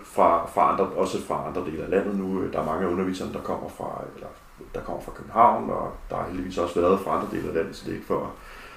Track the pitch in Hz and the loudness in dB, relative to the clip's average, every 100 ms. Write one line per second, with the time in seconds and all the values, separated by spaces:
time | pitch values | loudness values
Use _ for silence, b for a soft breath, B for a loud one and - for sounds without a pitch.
0 | - - 90 82 - - 87 - 92 - | -4 4 6 6 2 4 4 4 2 2
1 | - 104 - 78 73 76 73 78 78 90 | 0 0 -2 -4 -2 -4 -4 -4 2 2
2 | 101 101 95 95 87 - 76 80 95 87 | 2 0 0 0 0 0 0 0 2 2
3 | 92 92 82 82 78 82 78 - - - | 0 -2 -4 -4 -4 -4 -6 -8 -6 -6
4 | - - - - - - - - - 85 | -8 -12 -14 -16 -20 -20 -10 -8 -6 -8
5 | - - - 107 120 - - 82 - - | -8 -12 -2 6 6 6 0 -4 -4 -8
6 | - 87 85 87 90 - 87 87 87 98 | -6 -4 -4 -6 -6 -2 0 4 6 6
7 | - 82 101 92 85 82 - - - 85 | 4 -2 0 -4 -2 0 -2 -4 -8 -8
8 | - 82 76 B B B B | -2 -2 -2 B B B B